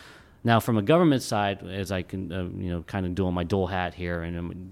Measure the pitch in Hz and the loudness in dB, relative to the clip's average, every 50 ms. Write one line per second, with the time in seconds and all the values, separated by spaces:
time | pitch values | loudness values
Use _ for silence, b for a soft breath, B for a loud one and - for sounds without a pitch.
0 | B B B B B B B B - 120 117 110 - - 117 107 101 101 156 175 | B B B B B B B B 2 4 4 4 4 4 2 2 4 6 6 6
1 | 180 156 139 123 - - 120 104 101 101 98 95 90 90 92 98 95 85 98 92 | 6 6 4 4 0 -2 0 0 0 0 0 -4 -6 -8 -6 -4 -4 -2 -2 -4
2 | 87 - - 95 95 - 85 95 90 90 90 95 95 90 87 85 82 - - 98 | -4 -4 -6 -6 -6 -4 -4 -4 -4 -4 -6 -6 -4 -4 -4 -4 -6 -4 -4 -2
3 | 90 90 90 95 95 92 90 90 87 85 104 98 92 90 98 90 90 87 - - | -2 -2 0 0 0 0 0 0 0 0 2 0 2 0 0 -2 -2 -4 -4 -6
4 | 90 87 87 85 82 85 87 85 85 87 87 87 92 92 | -6 -4 -4 -4 -4 -6 -6 -6 -6 -8 -8 -10 -12 -12